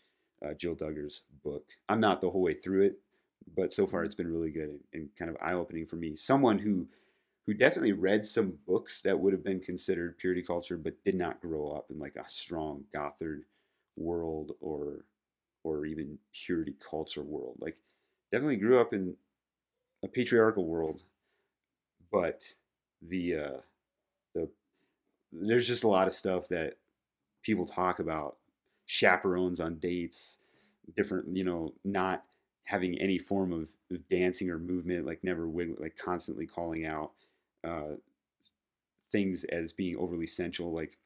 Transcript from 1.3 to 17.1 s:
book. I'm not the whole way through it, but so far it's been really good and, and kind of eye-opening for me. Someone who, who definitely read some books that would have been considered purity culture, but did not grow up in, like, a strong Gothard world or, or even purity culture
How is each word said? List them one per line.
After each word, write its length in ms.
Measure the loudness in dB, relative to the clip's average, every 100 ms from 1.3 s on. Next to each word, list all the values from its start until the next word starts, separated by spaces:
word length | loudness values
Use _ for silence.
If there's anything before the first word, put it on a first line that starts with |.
| -12 -8
book. 180 | -8 -10 -8 0
I'm 140 | 4
not 180 | 4 4
the 100 | 2
whole 120 | 2
way 140 | 2 2
through 280 | 2 6
it, 160 | 6 4 _ _ _ _ -8 -2
but 180 | 0
so 140 | 2 0
far 160 | 0
it's 120 | -2 -2
been 180 | -4
really 160 | -2 -2
good 200 | -4 -6
and, 100 | -8 -12
and 160 | -12 -10 -8
kind 140 | -8
of 60 | -4
eye-opening 440 | -2 -2 -2 -6 -8
for 100 | -6
me. 220 | -6 -4
Someone 420 | 2 6 6 6
who, 280 | 4 0 0 _ _ _ _ _ -2
who 80 |
definitely 400 | 6 6 6 2
read 320 | 4 4 4 2
some 320 | 0 0 -2 0
books 340 | 0 0 -4
that 160 | 0 4
would 120 | 4
have 140 | 2 0
been 160 | -4
considered 560 | -4 -6 -2 -2 -2 -2
purity 240 | 0 0
culture, 340 | 0 -4 -4 -6
but 260 | -6 -4 0
did 100 | 0
not 240 | 0 -4
grow 320 | -6 -4 -4
up 140 | -6 -8
in, 100 | -10
like, 180 | -10 -10
a 100 | -12
strong 560 | -10 -6 -4 -4 -6 -8
Gothard 520 | -6 -6 -6 -6 -8 -12 _ _ _ _ -8
world 580 | -4 -2 -2 -4 -8 -8
or, 460 | -6 -6 -6 -8 -14 _ _ _ _ _
or 220 | -4 -2 -2
even 320 | -4 -8 -10 _
purity 420 | -10 -2 -2 -2 -8 -6
culture 340 | -6 -4